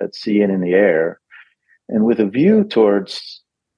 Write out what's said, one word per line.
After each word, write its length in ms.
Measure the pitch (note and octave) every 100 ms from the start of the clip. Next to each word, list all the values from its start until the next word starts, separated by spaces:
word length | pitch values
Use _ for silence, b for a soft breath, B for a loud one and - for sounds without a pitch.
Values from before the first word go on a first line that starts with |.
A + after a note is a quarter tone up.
at 140 | G2 -
sea 260 | A2+ G#2
and 100 | G2+
in 100 | F#2+
the 120 | F2
air, 460 | F#2 G2+ D#2+ E2 - _ b b b b b -
and 160 | A2+ A2+
with 140 | A2
a 60 | G2+
view 380 | A#2+ F3+ A3
towards 800 | G3+ A2+ G#2 G2+ F#2+ - - - _ _ _